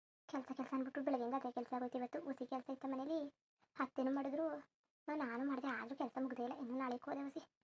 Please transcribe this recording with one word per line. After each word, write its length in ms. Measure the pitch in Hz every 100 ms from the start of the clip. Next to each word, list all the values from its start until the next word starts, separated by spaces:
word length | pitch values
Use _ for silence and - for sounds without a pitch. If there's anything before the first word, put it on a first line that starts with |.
| _ _ -
ಕೆಲ್ಸ 180 | 285 254 262
ಕೆಲ್ಸ 140 | 254
ಅಂದ್ಬಿಟ್ಟು 260 | 269 262 285
ಬೆಳಗ್ಗೆಯಿಂದ 320 | 269 262 233
ಅದೇ 160 | 262 254
ಕೆಲ್ಸ 240 | 247 240
ಆಗೋಯ್ತು 240 | 247 247 254
ಇವತ್ತು. 200 | 247 339
ಹುಸಿ 240 | 294 262 247
ಕೆಲ್ಸ 240 | 262 254
ಇತ್ತು 180 | 269 277
ಮನೇಲಿ, 300 | 262 277 320 285 - _ _ _ -
ಅತ್ತೆನೂ 340 | 269 - 262
ಮಾಡಿದ್ರು, 320 | 277 277 285 320 294 - _ _ _ -
ನಾನು 360 | 302 254 233 277
ಮಾಡ್ದೆ, 200 | 262 269
ಆದ್ರೂ 280 | 226 226 277
ಕೆಲ್ಸ 200 | 247 -
ಮುಗ್ದೇ 220 | 262 247
ಇಲ್ಲ. 120 | 240
ಇನ್ನು 240 | 285 247 262
ನಾಳೆಗೆ 260 | 254 247
ಹೋದೆ 180 | - 277
ಹುಸಿ. 200 | 277 330 - _